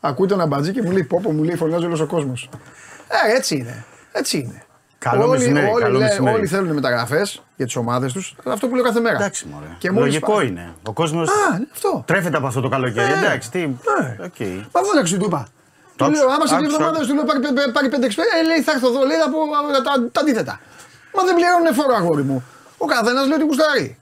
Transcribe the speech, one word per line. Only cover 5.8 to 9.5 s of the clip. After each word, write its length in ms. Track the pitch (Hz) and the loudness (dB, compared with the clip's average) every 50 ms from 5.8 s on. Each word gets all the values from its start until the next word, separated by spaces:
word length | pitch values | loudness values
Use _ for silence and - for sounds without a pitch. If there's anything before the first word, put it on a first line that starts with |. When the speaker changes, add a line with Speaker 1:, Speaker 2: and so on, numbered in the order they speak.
Speaker 2:
καλό 160 | 226 214 196 202 | 2 2 2 2
Speaker 1:
λέ-, 60 | 214 | 2
Speaker 2:
μεσημέρι. 320 | 214 202 196 - - 214 | 2 2 2 2 2 2
Speaker 1:
όλοι 100 | 220 208 | 0 0
θέλουν 260 | 175 175 196 196 170 156 | 0 0 -2 0 0 -2
μεταγραφές 680 | 147 131 131 120 117 120 117 135 165 202 196 - - - _ _ | -2 0 0 0 0 -2 0 0 0 0 -2 -6 -14 -18 _ _
για 100 | _ 139 | _ -6
τις 100 | 120 - | -4 -4
ομάδες 360 | 127 117 117 120 127 127 131 | -4 -2 -2 -2 -2 -2 -2
τους. 220 | 123 196 185 - - - - | -4 -6 -10 -10 -14 -10 -6
Αυτό 240 | 254 240 208 - 247 | -4 -4 -2 -2 -2
που 60 | 247 | 0
λέω 100 | 254 240 | 0 0
κάθε 160 | 254 214 233 | 2 2 2
μέρα. 140 | 233 233 180 | 0 0 0
Speaker 2:
Εντάξει, 300 | 131 202 196 - - - - | 0 -2 -4 -4 -8 -12 -12